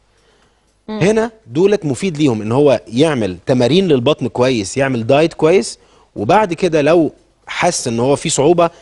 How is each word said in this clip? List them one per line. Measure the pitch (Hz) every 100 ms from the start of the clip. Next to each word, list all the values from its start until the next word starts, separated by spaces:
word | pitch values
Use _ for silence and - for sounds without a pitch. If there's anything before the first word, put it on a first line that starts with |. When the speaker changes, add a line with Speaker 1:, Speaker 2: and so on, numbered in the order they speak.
| _ _ _ _ _ _ _ _ -
Speaker 1:
مم. | 220
Speaker 2:
هنا | 185 220 226 - -
دولت | 123 196 208
مفيد | 151 127 190 147
ليهم | 151 110
ان | 107
هو | 123 147 120 -
يعمل | 113 160 139 101 87 -
تمارين | 127 120 165 196
للبطن | 135 120 156 120
كويس، | - 123 123 95 -
يعمل | 135 127 113
دايت | 135 165
كويس، | - 156 190 226 - _ _ _ -
وبعد | 104 185 214
كده | 170 180 160
لو | 143 170 151 - _ _ -
حس | - 175 165 131
ان | 113
هو | 123 143
في | 170
صعوبه | - 143 175 170 -